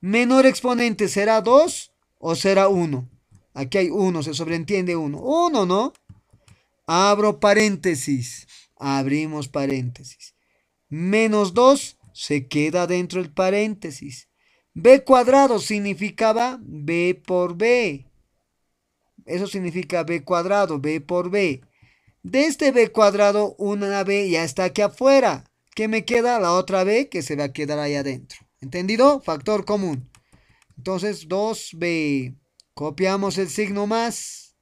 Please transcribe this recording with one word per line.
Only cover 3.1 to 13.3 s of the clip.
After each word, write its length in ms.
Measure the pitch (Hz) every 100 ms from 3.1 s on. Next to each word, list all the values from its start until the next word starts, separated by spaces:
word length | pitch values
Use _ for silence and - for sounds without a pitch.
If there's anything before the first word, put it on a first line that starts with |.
| _ _ _ _
Aquí 240 | - 135 196
hay 120 | 180
uno, 320 | 151 190 170
se 120 | 147
sobreentiende 640 | 156 160 165 156 202 180 170
uno. 240 | 156 143
Uno, 460 | 254 311 349 285 185
¿no? 280 | 190 254 _ _ - _ _ _ _ _ _ -
Abro 540 | 165 202 208 208 208
paréntesis, 1080 | 208 208 214 190 180 156 - 139 123 - - - _ _
abrimos 720 | 139 139 135 143 156 151 139
paréntesis. 880 | 151 139 135 123 123 - - - _ _ _ _ _ _
Menos 640 | 147 175 214 226 214 202
dos 440 | 180 254 277 - - _
se 340 | - - 147 127
queda 380 | 151 151 170 175
dentro 360 | 180 180 180
del 100 | 175